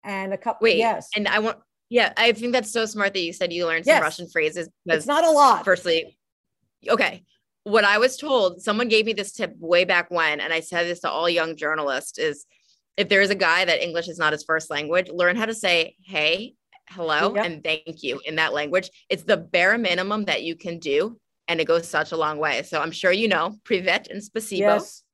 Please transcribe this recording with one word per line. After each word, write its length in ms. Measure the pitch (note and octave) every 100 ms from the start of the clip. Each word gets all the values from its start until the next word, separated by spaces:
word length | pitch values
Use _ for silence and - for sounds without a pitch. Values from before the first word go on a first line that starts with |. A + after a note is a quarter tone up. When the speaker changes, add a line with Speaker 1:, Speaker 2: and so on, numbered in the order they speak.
Speaker 1:
And 300 | - G3 F#3+
a 40 | F#3+
couple, 280 | A#3 - A3+
Speaker 2:
Wait, 120 | F3+
Speaker 1:
yes. 320 | A3+ F#3 - G#3
Speaker 2:
and 120 | G3+
I 120 | G#3+
want, 180 | G#3+ - _ _ _
yeah, 220 | A#3+ G3+ -
I 140 | A#3
think 220 | A3 A#3+
that's 180 | B3 A#3+
so 140 | A#3 A3
smart 260 | G#3+ G3+
that 60 | G3
you 120 | E3+
said 200 | F3 F3+
you 120 | E3+ E3+
learned 180 | D#3+ F#3+
some 80 | D4+
Speaker 1:
Yes. 60 |
Speaker 2:
Russian 260 | D#3+ D#3+ F3
phrases 360 | E3+ D#3 D#3+ D#3+
Speaker 1:
It's 60 | _ -
Speaker 2:
because 200 | D#3+ F#3
Speaker 1:
not 180 | D4
a 60 | E4
lot. 340 | D4+ C#4 F#3+ G3
Speaker 2:
firstly, 520 | F3+ F3+ E3 D#3 _ _ _ _ _ _ _ -
okay. 340 | G3 F3 F3+ _ _ _ _ -
What 180 | G#3+ G3+
I 140 | G#3
was 180 | B3+ B3+
told, 460 | D4 C4 F#3+ F3
someone 240 | A3 G#3+ B3
gave 180 | A3 A3
me 80 |
this 180 | G3+ G3+
tip 200 | - G3 -
way 260 | E3 F3 F#3
back 240 | F3+ E3+
when, 300 | F3 D#3+ D3
and 120 | B2+
I 100 | E3
said 240 | D#3+ E3+ F3
this 160 | F3
to 80 | D#3+
all 180 | C#3+ E3+
young 260 | E3+ D#3+ D3+
journalists, 640 | D3+ D#3 C#3+ C3 D3+ -
is 300 | D3+ C#3+ - _ _ _ _ -
if 120 | G3+
there 120 | G3
is 80 | G3
a 60 | G3+
guy 280 | F3 E3+
that 200 | F#3 E3
English 240 | E3+ E3+ E3+
is 100 | E3+
not 160 | D#3
his 100 | D3+
first 280 | - D#3+ D#3
language, 360 | D3 D3 F3 F3+
learn 220 | E3+ F3 G3+
how 100 | A3
to 80 |
say, 420 | A3 F#3+ F3 D#3+ _
"Hey," 520 | - F#3 D3+ F3+ A#3+ _ _ _ _
"hello," 460 | F3+ E3 D3+ F3+ A3+
Speaker 1:
Yep. 100 | F#3
Speaker 2:
and 180 | D#3
"thank 380 | D#3 D#3 D#3+ E3
you" 180 | C#3+ C3+ -
in 120 | D#3+
that 160 | D#3+
language. 360 | C#3+ D3+ F3+ F#3 _ _
It's 140 | F#3+
the 140 | - F#3+
bare 400 | E3+ F3+ F3+ A3+
minimum 480 | G#3 F3 F#3+ G#3+ G3
that 160 | C3+
you 140 | D#3+ E3
can 240 | F3+ E3+
do, 400 | D#3+ C#3 G3+ A#3 _ _ -
and 140 | E3
it 40 | D#3+
goes 220 | E3 E3
such 240 | D#3 D#3
a 60 | E3
long 220 | D3+ D3+
way. 240 | D3+ B2
So 180 | - D#3+
I'm 100 | D#3+
sure 200 | - F#3
you 160 | F#3+ A3+
know, 280 | F3 E3+ G#3
"Privet" 440 | - G3 F#3 F#3 -
and 100 | G3+
"spasibo." 380 | G3+ A3 A3 F#3 G#3 G3+
Speaker 1:
Yes. 240 | - - _